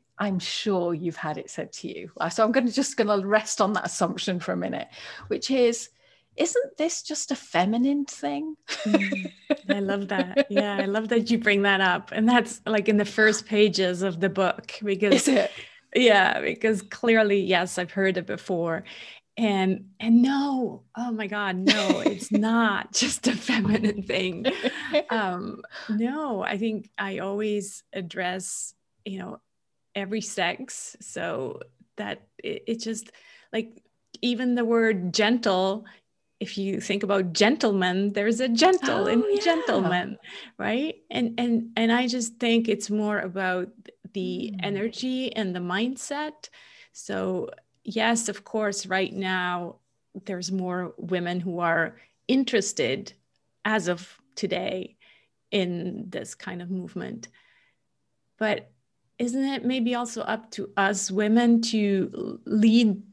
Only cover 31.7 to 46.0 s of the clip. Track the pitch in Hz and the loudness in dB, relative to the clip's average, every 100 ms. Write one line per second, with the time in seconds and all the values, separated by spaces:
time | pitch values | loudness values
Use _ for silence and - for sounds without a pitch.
31.7 | _ _ - 202 - - - - - - | _ _ -10 -8 -10 -12 -12 -8 -8 -6
32.7 | 226 226 220 - - - - _ 220 226 | -6 -6 -8 -10 -20 -20 -20 _ -6 -6
33.7 | - _ _ _ - 247 240 254 247 233 | -10 _ _ _ -6 -2 0 0 2 2
34.7 | 233 226 196 180 170 214 240 226 185 190 | 4 4 2 0 2 4 4 2 2 2
35.7 | 208 - - _ _ _ _ 196 - 196 | -2 -8 -20 _ _ _ _ -10 -4 -4
36.7 | 190 - 202 202 196 180 160 202 311 240 | -4 -2 -2 0 0 0 4 4 4 2
37.7 | 196 180 180 202 202 208 233 262 233 349 | 2 2 2 0 0 0 0 0 4 4
38.7 | 370 269 - - 240 415 403 370 330 - | 4 2 0 2 2 4 2 2 0 0
39.7 | 190 185 180 - - - - - - - | 2 2 0 -2 -8 -14 -18 -18 -8 -4
40.7 | 226 311 - _ - 240 233 240 233 226 | -2 -4 -6 _ -4 -2 0 0 0 0
41.7 | - 226 240 254 247 233 - 240 226 226 | 0 2 2 0 -2 -6 -2 2 2 2
42.7 | 208 - 208 208 208 190 185 185 185 180 | -2 -2 -2 0 -2 -4 -4 -2 -2 -4
43.7 | - - - - 202 185 180 233 196 196 | -10 -20 -20 -12 -8 -6 -4 -6 -6 -4
44.7 | 202 226 233 254 254 262 - 196 180 175 | -4 -4 -4 -4 -4 -4 -4 -4 -4 -4
45.7 | 185 240 262 | -2 -2 -4